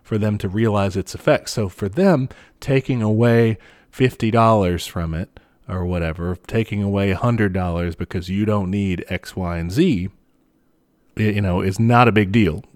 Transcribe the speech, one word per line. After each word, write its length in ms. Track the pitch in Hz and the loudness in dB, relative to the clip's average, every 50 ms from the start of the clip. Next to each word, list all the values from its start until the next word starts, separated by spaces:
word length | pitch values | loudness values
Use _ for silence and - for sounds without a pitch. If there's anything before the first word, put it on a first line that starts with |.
for 160 | _ - 113 107 | _ -6 -4 -2
them 220 | 104 107 104 101 | 0 0 -2 -2
to 100 | - 98 | -4 -4
realize 460 | 90 107 113 113 104 101 98 98 90 95 | -2 0 0 2 2 2 0 0 -2 -4
its 160 | 87 - - | -6 -6 -8
effects. 380 | - - - 147 - - - | -4 0 0 0 0 0 -4
So 180 | - - 107 92 | -6 -4 -4 -4
for 180 | - - 107 98 | -4 -6 -6 -6
them, 420 | 98 165 190 196 170 135 131 131 - - - _ _ - | -2 2 2 4 4 2 0 -4 -8 -14 -20 _ _ -12
taking 440 | - - 135 135 - - 135 120 110 | -4 -2 0 0 0 0 -2 0 0
away 560 | 107 107 107 117 120 117 117 117 113 110 - - - - _ _ _ | 2 2 4 4 4 4 4 4 2 0 -2 -8 -18 -20 _ _ _
fifty 400 | - - 131 123 - - 120 110 | -2 0 0 0 0 0 -2 0
dollars 560 | 104 113 113 113 113 107 95 87 90 85 - - | 2 4 4 6 4 4 4 2 0 -2 -4 -8
from 260 | - 90 82 80 80 | -8 -6 -6 -4 -4
it 260 | 80 98 - - - _ _ _ _ _ - | -6 -8 -10 -12 -20 _ _ _ _ _ -10
or 180 | 90 92 90 | -8 -6 -4
whatever, 500 | 87 90 87 82 80 78 87 85 90 90 - _ - | -4 -2 -2 -2 -4 -4 -4 -6 -6 -6 -8 _ -4
taking 340 | - 113 110 - 101 104 | -2 -2 -2 -2 -2 -4
away 300 | 101 101 101 98 98 101 | -2 -2 0 0 0 0
a 40 | 92 - | 0 0
hundred 360 | - 120 117 110 107 98 90 | 0 0 0 2 0 0 0
dollars 420 | 95 90 90 85 85 87 87 82 | -2 -2 -2 -2 -2 -2 -4 -4
because 320 | - 90 - - 92 87 90 | -6 -8 -8 -8 -8 -6 -4
you 140 | 95 98 107 | -4 -2 0
don't 260 | 107 107 104 95 90 | 0 0 0 0 -2
need 340 | 98 101 101 95 90 87 - - | -2 -2 -2 -2 -2 -4 -6 -6
X, 280 | 92 87 - - - | -8 -8 -8 -10 -8
Y, 220 | 95 92 87 87 85 | -6 -6 -4 -4 -4
and 120 | 82 87 | -4 -4
Z, 380 | 95 127 175 190 127 87 90 92 - _ _ _ _ _ _ _ _ _ _ _ _ _ _ _ _ _ _ _ - | 0 0 0 2 0 -2 -4 -6 -10 _ _ _ _ _ _ _ _ _ _ _ _ _ _ _ _ _ _ _ -6
y-, 80 | - 110 | -2 -2
you 160 | 104 98 104 | 0 0 0
know, 200 | 101 92 87 95 | 0 0 0 0
is 180 | 98 95 95 113 | -2 -2 -2 0
not 280 | 113 113 120 120 127 120 | 2 4 6 6 6 6
a 40 | |
big 200 | 98 107 104 92 | 4 4 2 2
deal. 320 | 101 117 107 80 78 - - _ _ | 4 4 4 2 0 -2 -8 _ _